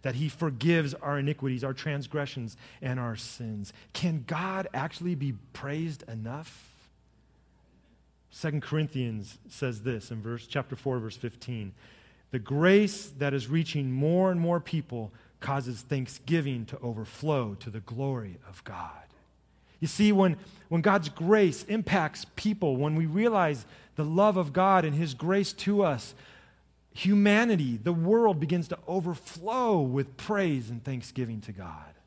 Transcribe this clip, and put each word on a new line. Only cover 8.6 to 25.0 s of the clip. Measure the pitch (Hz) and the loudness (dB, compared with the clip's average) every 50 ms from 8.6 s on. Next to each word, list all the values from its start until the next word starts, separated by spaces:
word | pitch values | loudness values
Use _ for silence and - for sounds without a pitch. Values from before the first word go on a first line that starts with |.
| - | -4
Corinthians | - 147 156 156 147 - 135 127 117 110 107 101 101 - - - - | -2 0 0 0 0 -2 -2 -2 -2 -4 -6 -8 -10 -14 -20 -20 -18
says | - - - 127 120 107 101 | -8 -4 -4 -4 -4 -4 -4
this | 131 120 110 104 - | -4 -4 -4 -6 -8
in | 120 110 101 | -10 -8 -8
verse, | 113 117 120 113 - | -8 -8 -8 -10 -6
chapter | - 147 131 - 131 | -4 -4 -4 -4 -10
four, | - - 139 127 123 | -8 -4 -4 -4 -2
verse | 110 113 101 - | -4 -6 -10 -8
fifteen, | - 120 - - - - 123 113 104 98 92 - - - - - - - _ _ _ _ | -10 -10 -10 -10 -12 -10 -8 -8 -8 -10 -12 -16 -20 -20 -20 -20 -20 -20 _ _ _ _
"The | - 127 | -6 -6
grace | 107 - 139 143 160 180 190 202 214 196 202 - - - | -4 -2 0 4 6 8 8 8 6 4 0 -4 -8 -10
that | - 135 143 143 | -8 -4 -2 0
is | 135 139 117 117 | 0 -2 -2 0
reaching | 143 165 165 - - 147 139 131 | 0 0 0 0 -2 -2 -2 0
more | 127 131 143 156 170 180 190 190 | 0 2 2 4 4 4 4 4
and | 185 175 | 4 2
more | 170 170 175 175 | 2 2 2 0
people | - - - 160 143 - - 117 110 101 - - - - _ _ | 0 -2 -4 -4 -4 -4 -6 -8 -8 -8 -12 -16 -20 -20 _ _
causes | - - 139 139 123 123 123 104 - | -4 -2 -2 -2 -2 -4 -8 -10 -6
thanksgiving | - 147 135 127 117 - - - - 160 170 147 139 131 120 113 | -4 -2 -2 -2 -4 -8 -12 -2 0 0 2 2 0 -2 -4 -6
to | - - - | -8 -10 -8
overflow | - 120 113 110 110 - - - - 151 151 139 120 107 101 | -6 -6 -4 -6 -8 -10 -10 -6 0 2 2 2 2 0 -4
to | - - 123 | -8 -10 -10
the | 101 113 | -10 -10
glory | 98 - 117 113 135 139 135 123 110 98 87 - - | -10 -10 -6 -4 -2 -2 -2 -4 -6 -8 -12 -14 -16
of | - 92 - - | -18 -20 -18 -16
God." | - 101 90 85 80 - - - _ _ _ _ _ _ _ _ _ _ _ _ _ _ _ | -14 -12 -12 -12 -12 -14 -18 -20 _ _ _ _ _ _ _ _ _ _ _ _ _ _ _
You | - 160 | -4 -4
see, | - - 214 208 | 2 4 6 6
when, | 208 196 196 185 160 - - - - - - - | 8 8 6 6 4 0 -6 -20 -20 -20 -10 -2
when | 165 170 | -2 2
God's | 160 214 196 202 165 147 | 4 4 4 4 2 -2
grace | - - 165 175 208 214 202 175 135 - - | -6 -4 4 4 6 6 6 4 4 0 -4
impacts | - 202 226 202 - 165 196 160 156 - - - - _ | -4 -2 -2 0 2 2 2 2 0 -4 -8 -14 -12 _
people, | - - 208 214 208 - 156 135 | -4 -2 -2 0 2 0 0 2
when | 127 143 151 156 | 2 0 0 2
we | 156 165 | 0 0
realize | 160 151 196 220 240 226 202 180 156 147 123 104 - - - - - _ | 0 0 2 2 4 4 4 4 2 2 -2 -6 -14 -20 -20 -20 -14 _
the | - 151 | -4 -2
love | 151 160 180 202 214 202 | 0 4 4 4 6 4
of | 185 180 147 | 4 0 0
God | 135 180 185 196 196 185 160 | 2 2 4 6 6 6 4
and | 156 143 | 4 2
his | 147 | 0